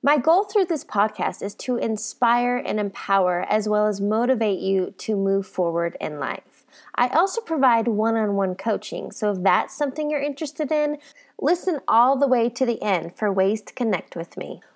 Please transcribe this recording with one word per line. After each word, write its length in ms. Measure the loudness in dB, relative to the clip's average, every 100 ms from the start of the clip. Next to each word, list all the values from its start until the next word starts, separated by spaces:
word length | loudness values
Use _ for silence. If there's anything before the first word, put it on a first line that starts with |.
| 2
My 120 | 2
goal 260 | 4 2
through 220 | 4 0 2
this 180 | -2
podcast 580 | -2 0 0 0 -4 -4
is 140 | -8 -8
to 220 | -4 -2
inspire 800 | 0 -2 -6 0 2 2 2 -2
and 200 | -2 -2
empower, 680 | -4 -6 0 2 2 2 2
as 220 | 2 2
well 180 | 2 2
as 140 | 0
motivate 580 | 0 0 2 2 2 0
you 340 | 0 0 0 -6
to 180 | -4 0
move 320 | 2 0 -2
forward 480 | -2 0 0 -2 -4
in 180 | -8 -6
life. 460 | -6 -8 _ _ _ -20 -16
I 140 | -2 0
also 320 | 2 0 -2
provide 480 | -4 2 2 4 2
one-on-one 680 | 0 0 0 0 0 0 -2
coaching, 580 | -4 -4 -4 -8 -8
so 180 | -4 -2
if 100 | 0
that's 320 | 2 2 0
something 380 | -4 -4 -2 -4
you're 80 | -2
interested 540 | -4 -4 -8 -6 -2
in, 240 | 0 0 -4 -10 -20 _ -4
listen 400 | 0 0 0 -4 0
all 300 | 2 4 4
the 100 | 4
way 220 | 4 2
to 160 | 0 -2
the 180 | 0
end 320 | 0 0 -2 -2
for 160 | 0
ways 300 | 2 2 0
to 120 | -6
connect 440 | -4 -2 -2 -4 -10
with 180 | -8 -8
me. 240 | -10 -10 _